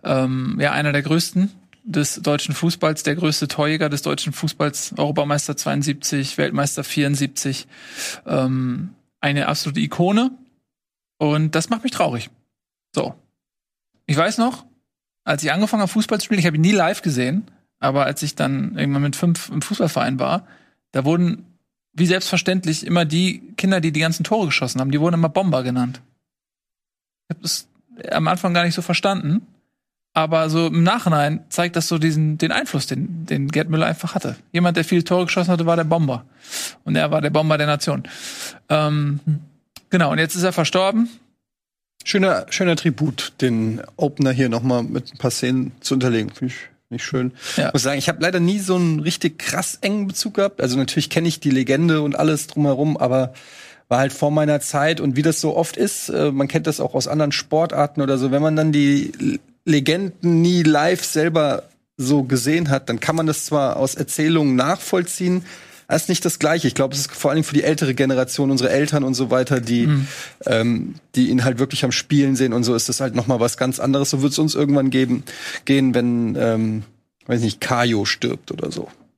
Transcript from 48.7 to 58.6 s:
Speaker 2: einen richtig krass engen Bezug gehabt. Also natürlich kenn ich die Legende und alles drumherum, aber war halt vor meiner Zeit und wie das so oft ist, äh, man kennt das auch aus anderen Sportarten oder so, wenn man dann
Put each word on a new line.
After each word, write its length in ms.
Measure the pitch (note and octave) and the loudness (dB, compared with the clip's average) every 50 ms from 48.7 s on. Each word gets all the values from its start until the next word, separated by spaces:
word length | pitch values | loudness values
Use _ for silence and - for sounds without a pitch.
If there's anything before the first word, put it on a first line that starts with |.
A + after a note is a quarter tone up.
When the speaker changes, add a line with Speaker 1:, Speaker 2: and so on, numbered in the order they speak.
| F#3 | 0
Speaker 2:
einen 240 | F3+ F3 E3 D#3 D#3 | 2 2 2 0 0
richtig 380 | D3+ F3 - - - D#3+ - - | -2 -2 -2 -2 -2 -4 -4 -4
krass 400 | - - - - - - - - | -8 -4 -4 -4 -4 -6 -8 -4
engen 260 | - G3 G#3 G#3+ G3+ | -4 -2 -2 -2 -4
Bezug 280 | F#3+ F#3 - - G#3+ G3+ | -4 -6 -6 -6 -4 -2
gehabt. 260 | - G3+ G3+ - - | 0 -2 -2 0 -2
Also 160 | C3+ B2 B2 | -2 0 0
natürlich 320 | C3+ C3 B2 - D#3 - - | 0 0 0 -2 -2 -2 0
kenn 160 | - E3+ E3 | -2 0 0
ich 160 | E3+ D#3+ - | 0 -2 0
die 100 | - D3 | 0 0
Legende 520 | C3 C3 B2+ A#2 C3+ C#3 E3+ E3+ D#3+ D3+ | 2 2 2 2 2 2 4 2 2 2
und 140 | D3+ C#3+ C#3+ | 0 -2 0
alles 300 | - D#3 D#3 D#3 D3 - | 2 2 2 2 0 -4
drumherum, 520 | - - D3+ D3 C#3+ C3+ B2+ D3+ D#3 C#3+ - | -6 -2 0 2 2 2 2 0 0 0 0
aber 340 | C3 B2 B2+ C3 B2+ B2 C3 - - - - - - - - _ _ _ | 0 2 2 2 0 -2 -6 -16 -20 -20 -20 -20 -20 -20 -20 _ _ _
war 120 | A#2+ B2 | 2 2
halt 120 | C3+ C#3 | 2 0
vor 180 | - - D3+ D3 | 0 0 0 2
meiner 300 | D3+ D#3 D3+ D3 D3 C#3+ | 2 2 2 2 0 0
Zeit 400 | - - - C#3+ C#3+ D#3 E3 - | -2 -4 -2 0 0 0 0 0
und 160 | - C#3 B2 | -2 0 0
wie 60 | C#3 | 2
das 180 | D3+ E3 D#3+ - | 2 2 0 2
so 160 | - D#3 - | -2 0 0
oft 220 | - F3 - - - | 0 -2 -2 -2 -2
ist, 320 | F#3+ G3+ - - - - | -2 -2 -2 -6 -8 -4
äh, 200 | - C#3 D3 D3 | -2 0 0 0
man 160 | C3+ C#3 C#3 | 2 0 -2
kennt 200 | C#3 - D#3+ D#3 | 0 0 -2 -2
das 120 | D#3 D3 - | -2 -2 -2
auch 160 | - - - | -4 -2 -2
aus 140 | C3+ - - | -2 -2 0
anderen 240 | - D3+ D3+ D3 | 0 0 0 0
Sportarten 720 | - - - _ D3 D#3 E3+ E3 - C#3+ D3 C#3+ - D3 | -2 -4 -4 _ 2 2 2 0 0 0 0 0 0 -2
oder 160 | C#3 C3+ C3+ B2+ | 0 0 0 0
so, 120 | C3 C3+ | 0 0
wenn 120 | C3 C#3+ | 2 2
man 120 | D3+ D#3 D#3 | 2 2 2
dann 160 | D#3 | 2